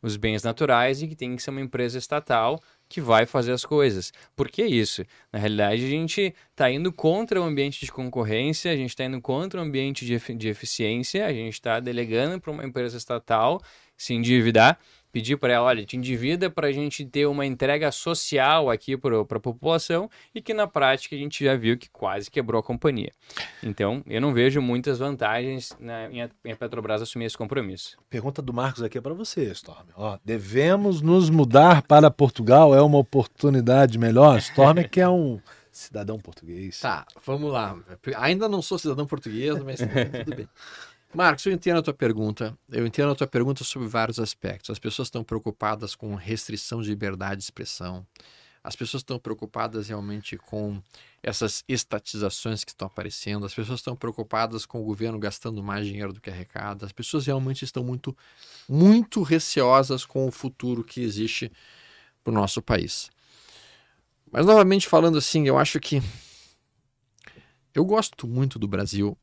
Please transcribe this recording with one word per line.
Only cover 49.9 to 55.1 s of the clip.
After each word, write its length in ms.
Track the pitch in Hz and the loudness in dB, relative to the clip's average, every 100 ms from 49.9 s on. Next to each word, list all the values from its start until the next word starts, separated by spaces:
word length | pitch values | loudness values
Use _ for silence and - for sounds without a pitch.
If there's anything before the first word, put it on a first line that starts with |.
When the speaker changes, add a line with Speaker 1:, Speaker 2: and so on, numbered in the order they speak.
| 107 101 104 - 110 | -10 -10 -12 -12 -16
Speaker 3:
com 440 | _ 107 104 101 - - _ _ | _ -8 -8 -10 -14 -20 _ _
essas 400 | - 107 110 - - | -10 -4 -4 -6 -6
estatizações 960 | 127 - 107 - 107 101 - 113 107 - | -6 -4 -8 -8 -6 -6 -6 -8 -8 -10
que 60 | |
estão 160 | - 98 | -12 -12
aparecendo. 580 | - 98 - 101 104 101 | -10 -12 -10 -8 -8 -8
As 80 | |
pessoas 260 | - 113 123 | -8 -8 -8
estão 160 | - 120 | -10 -10
preocupadas 680 | 117 113 107 110 113 113 - | -8 -10 -6 -4 -4 -6 -10
com 160 | 120 | -10
o 20 | |
governo 340 | 107 101 113 | -8 -6 -6